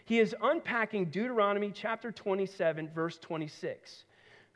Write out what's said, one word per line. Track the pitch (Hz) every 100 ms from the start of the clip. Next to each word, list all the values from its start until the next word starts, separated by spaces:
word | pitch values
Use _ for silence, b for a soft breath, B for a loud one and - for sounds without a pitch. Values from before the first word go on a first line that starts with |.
| -
he | 233
is | 214 233
unpacking | 254 320 - 226 214 208 170
Deuteronomy | 175 247 226 202 202 208
chapter | - 214 226 240
twenty-seven, | - 202 196 190 - 165 156 156
verse | 160 165 -
twenty-six. | - 160 151 - 165 - - - - b b b b